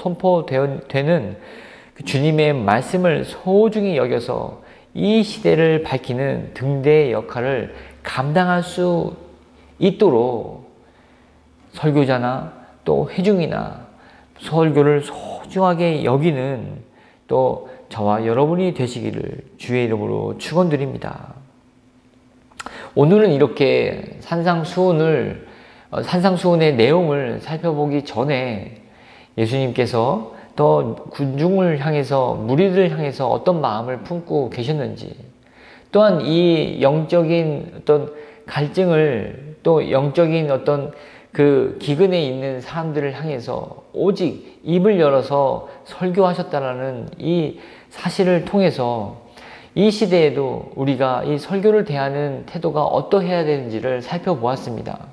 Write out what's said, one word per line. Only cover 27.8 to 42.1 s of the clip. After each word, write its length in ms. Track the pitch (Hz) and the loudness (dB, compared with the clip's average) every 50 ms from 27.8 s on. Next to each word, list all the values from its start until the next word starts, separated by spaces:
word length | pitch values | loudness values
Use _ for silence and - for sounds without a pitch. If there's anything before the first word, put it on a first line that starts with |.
| 147 147 143 143 139 | -2 0 0 -2 -4
전에 800 | - - - 143 147 147 127 131 127 113 101 - - - - - - - - - - - - - _ _ - | -4 -4 -2 0 0 0 -2 -2 -4 -6 -6 -8 -12 -16 -20 -20 -20 -20 -20 -20 -20 -20 -20 -20 _ _ -2
예수님께서 960 | 110 110 127 135 135 127 117 - 123 107 117 117 113 127 165 220 226 - - - - - - | -2 0 0 0 -2 -2 0 0 -2 0 2 0 2 2 0 -2 -4 -10 -16 -20 -20 -12 -2
또 400 | - 147 151 151 151 139 127 147 - - - | 2 4 4 4 2 0 -2 -6 -10 -12 -16
군중을 720 | - - 147 135 131 139 151 180 196 190 185 175 160 143 139 | -8 -6 -4 -4 -2 0 0 2 2 2 2 2 0 0 -2
향해서, 500 | 160 151 147 139 123 143 135 127 120 113 | -2 0 0 0 0 0 0 0 0 -2
무리들을 560 | 110 110 113 131 147 190 196 180 190 185 175 | -4 -2 0 2 4 4 4 4 4 2 2
향해서 380 | 156 156 156 143 123 123 135 120 | 2 -2 -4 -6 -4 -4 -2 0
어떤 320 | 117 120 - 185 180 165 | 0 2 2 0 0 2
마음을 400 | 139 123 104 107 117 123 127 120 | 0 -2 -2 -4 -4 -6 -6 -8
품고 500 | 107 - 175 175 170 - 160 151 135 113 | -8 -8 -8 -10 -6 -2 -2 -2 -2 -2
계셨는지, 640 | - - 120 131 156 151 131 110 107 110 - 92 - - - - - _ _ _ _ - - - - - - _ - | -4 -6 -4 -4 -2 -4 -4 -6 -8 -10 -14 -16 -16 -16 -20 -20 -20 _ _ _ _ -20 -20 -20 -20 -20 -20 _ 2
또한 280 | 202 214 214 185 156 120 | 4 4 4 4 2 0
이 600 | 135 160 170 175 175 165 160 147 - - - 131 | 0 2 4 4 4 4 2 0 -2 -2 2 2
영적인 920 | 135 147 160 156 151 175 175 165 160 170 170 165 156 147 135 - - - - | 2 2 2 0 2 2 2 2 4 2 0 0 0 -4 -6 -8 -12 -16 -8
어떤 340 | - - 147 147 147 - - - - - - - - | 0 2 2 2 2 -4 -12 -16 -18 -20 -20 -20 -18
갈증을, 1080 | - - 143 147 143 - 180 185 180 165 156 156 151 131 107 98 104 107 - 143 151 156 - _ | -8 -4 -4 -4 -2 0 0 2 2 4 4 4 2 0 -2 -4 -6 -10 -14 -16 -18 -18 -2 _
또 280 | 170 165 151 - 71 | 4 4 4 2 2
영적인 600 | 95 135 143 147 139 175 170 160 160 165 156 147 | 0 0 0 0 2 2 2 2 2 0 0 0
어떤 420 | 135 127 131 - 147 143 139 156 - - - - - - - _ - | -2 0 2 0 0 0 -2 -8 -12 -16 -20 -20 -20 -20 -20 _ 0
그 440 | - 147 143 143 135 120 - - - | 2 4 4 6 4 2 0 -4 -6
기근에 420 | - 147 143 143 196 190 | -4 -4 2 2 2 4